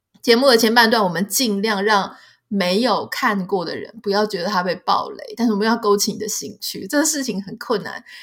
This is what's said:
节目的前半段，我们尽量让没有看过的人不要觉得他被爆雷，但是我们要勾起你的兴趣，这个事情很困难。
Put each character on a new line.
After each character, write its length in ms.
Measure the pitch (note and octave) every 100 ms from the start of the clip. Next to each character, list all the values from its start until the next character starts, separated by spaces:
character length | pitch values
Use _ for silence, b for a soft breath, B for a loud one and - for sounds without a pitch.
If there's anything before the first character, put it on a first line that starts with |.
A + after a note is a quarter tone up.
| _ _
节 140 | - A#3
目 120 | C4+
的 100 | A3+
前 160 | A3+
半 160 | A#3+ A3+
段， 120 | A3+
我 60 | F#3+
们 180 | E3+ G3+
尽 360 | - B3 G3
量 200 | A3 G3+
让 320 | G3+ G#3 F3 b b b _
没 320 | G3+ F3+ F#3+
有 260 | B3 F#3 -
看 400 | - B3 G#3 F3+
过 160 | G3
的 140 | D#3+ A#2+
人 200 | - -
不 60 | G#3
要 160 | G3 G#3+
觉 180 | F#3
得 60 | F3
他 120 | G3
被 140 | F3+ E3
爆 340 | - D#3+ -
雷， 240 | - - -
但 100 | A#3
是 60 |
我 40 | G3+
们 80 | A3
要 120 | A#3
勾 180 | G#3+ G3+
起 160 | G#3
你 60 | E3
的 100 | -
兴 300 | - G#3 -
趣， 260 | - - G3
这 140 | D4
个 60 | D4+
事 180 | D4+
情 180 | B3+ F#3+
很 160 | G3 A3
困 240 | - G#3
难。 220 | E3 - B B